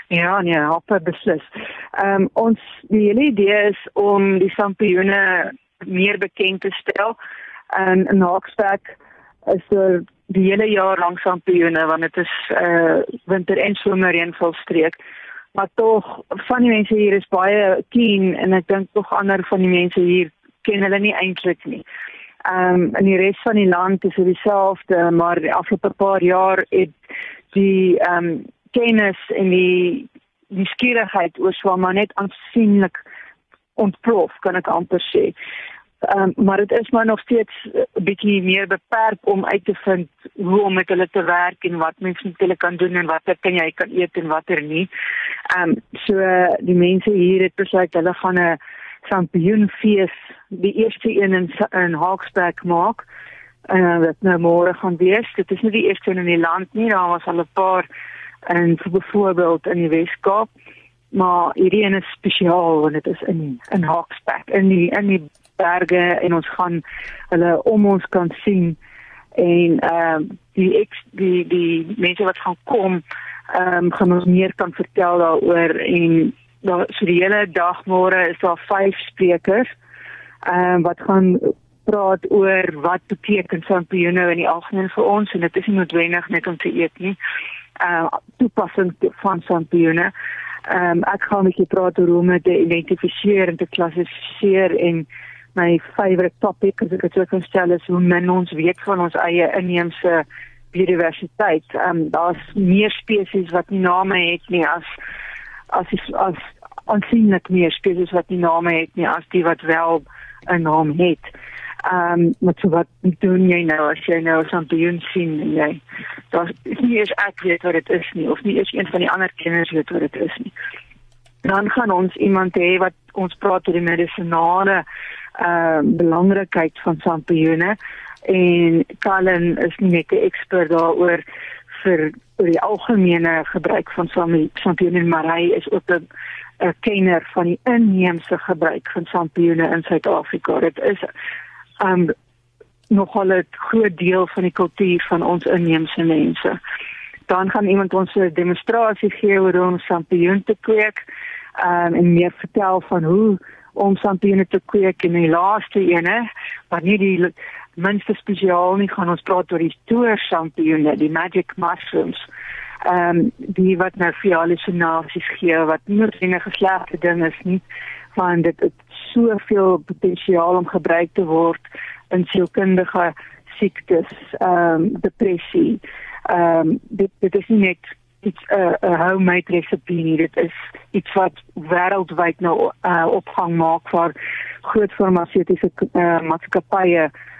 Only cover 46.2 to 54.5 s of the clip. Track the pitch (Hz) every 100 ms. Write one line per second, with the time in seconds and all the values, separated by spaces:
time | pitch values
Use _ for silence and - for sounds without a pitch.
46.2 | 190 180 180 - 175 180 175 185 214 202
47.2 | 180 190 185 - 190 190 175 170 175 175
48.2 | 185 180 175 160 - - - - - 196
49.2 | 170 175 170 214 208 - 214 202 185 -
50.2 | - - - 180 196 - 226 - 226 208
51.2 | 190 185 170 - 208 185 175 156 180 190
52.2 | - 190 175 - 180 170 196 - - -
53.2 | - - - _ - 185 175 170 160 -
54.2 | 190 170 170